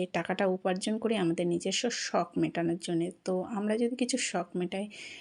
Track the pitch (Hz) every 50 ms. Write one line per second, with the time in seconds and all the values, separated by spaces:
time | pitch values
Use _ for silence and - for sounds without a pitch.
0 | 180 180 - 175 170 - 190 - 202 185 185 185 - 190 185 190 - 214 214 220
1 | - 220 226 208 175 165 165 180 175 175 170 175 - 190 190 - - 240 - -
2 | - - - 190 175 - - 175 160 160 - 170 170 170 170 175 - - 175 165
3 | 170 185 - - - 190 185 185 180 190 233 196 208 208 214 226 240 233 254 247
4 | 254 247 - 240 - - - 180 175 - - 180 180 175 - 190 208 208 - -
5 | - - - -